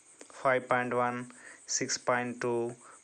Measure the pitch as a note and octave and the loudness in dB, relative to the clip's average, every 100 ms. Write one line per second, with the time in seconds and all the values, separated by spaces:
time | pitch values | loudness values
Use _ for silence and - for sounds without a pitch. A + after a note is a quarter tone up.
0 | - - - - C3+ B2+ B2 B2+ B2 B2 | -20 -20 -20 -2 2 4 4 2 2 2
1 | B2 B2 B2 - - - - - B2+ - | 2 0 -6 -12 -18 -16 -6 -4 -2 -2
2 | - B2 B2 A#2+ B2 A#2+ A#2 A#2+ - - | 0 0 0 -2 -2 0 -2 -6 -16 -20